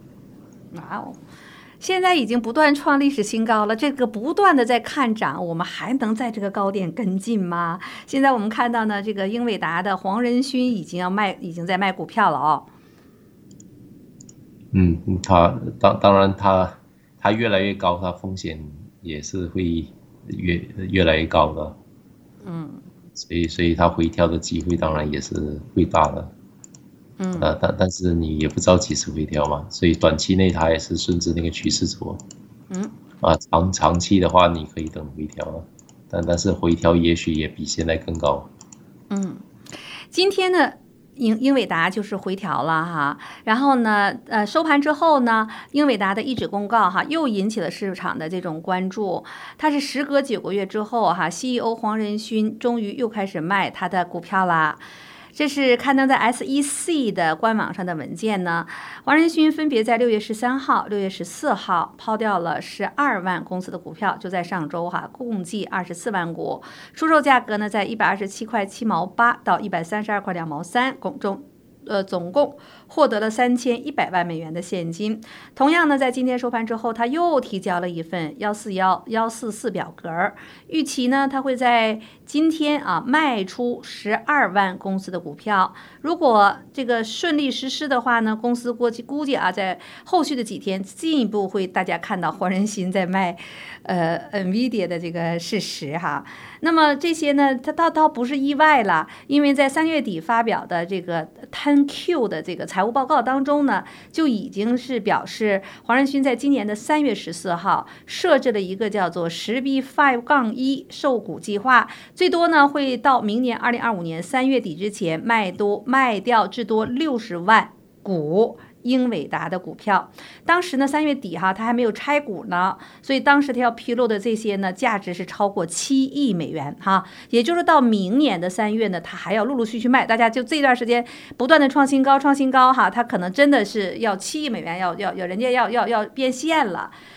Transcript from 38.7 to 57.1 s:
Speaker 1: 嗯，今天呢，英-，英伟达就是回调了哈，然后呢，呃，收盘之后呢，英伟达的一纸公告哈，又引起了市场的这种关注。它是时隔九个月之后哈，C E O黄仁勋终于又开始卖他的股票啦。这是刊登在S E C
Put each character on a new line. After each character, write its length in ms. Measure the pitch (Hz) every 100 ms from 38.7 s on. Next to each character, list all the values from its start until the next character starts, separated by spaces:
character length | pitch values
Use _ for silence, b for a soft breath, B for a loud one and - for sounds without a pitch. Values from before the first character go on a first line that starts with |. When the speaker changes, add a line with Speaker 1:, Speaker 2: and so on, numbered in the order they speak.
| - - - -
Speaker 1:
嗯， 280 | 196 185 - - - B B B B B
今 220 | - 381
天 220 | 381 370
呢， 220 | 359 269 - - - - -
英-， 200 | 226 220
英 120 | 262
伟 140 | 269 269
达 240 | 165 175
就 100 | 202
是 160 | 202 196
回 200 | 190 190
调 260 | 180 -
了 220 | 147 160
哈， 340 | 170 165 143 - B B
然 140 | 214 233
后 180 | 277 254
呢， 400 | 226 208 202 - -
呃， 180 | 220 208
收 160 | 320
盘 180 | 320 285
之 120 | 294
后 260 | 294 330 285
呢， 280 | 233 220 220 B B
英 120 | 277 294
伟 100 | 208
达 160 | 196
的 80 | 202
一 140 | 262 233
纸 100 | 160
公 220 | 202 202
告 200 | 226 185
哈， 140 | 185
又 240 | - 320 285
引 240 | 202 202
起 100 | 214
了 80 | 165
市 240 | - 196
场 240 | 175 180 175
的 120 | 160
这 120 | 185
种 220 | 175 160
关 260 | 175 180 185
注。 360 | 220 202 165 B B B -
它 120 | 311
是 120 | 285
时 240 | 285 294
隔 180 | 277 277
九 180 | 277 202
个 120 | 170
月 120 | 202
之 200 | 190 214
后 280 | 214 233 185
哈 160 | 180 165
，C 200 | - 254
E 100 | 240
O 160 | 226
黄 240 | 226 214 220
仁 180 | 208 214
勋 400 | - 220 214 220
终 240 | 240 233
于 120 | 202
又 160 | 233 226
开 180 | 214 196
始 140 | 175
卖 280 | 160 196 156
他 200 | - 180
的 160 | 185
股 160 | 175 175
票 260 | - 190 185
啦。 320 | 165 156 - B B B B B
这 160 | - 294
是 300 | 285 269 240
刊 180 | 254
登 140 | 269 269
在 80 | 262
S 280 | 226 247
E 160 | 226 277
C 520 | 285 - - 311 226